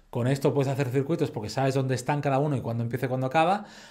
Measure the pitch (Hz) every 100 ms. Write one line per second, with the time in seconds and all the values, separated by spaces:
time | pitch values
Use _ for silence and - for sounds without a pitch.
0 | - 123 120 139 147 131 135 127 127 135
1 | 135 165 143 120 104 - 135 135 131 127
2 | - 143 143 135 151 131 117 117 117 123
3 | 131 127 131 160 165 208 - - -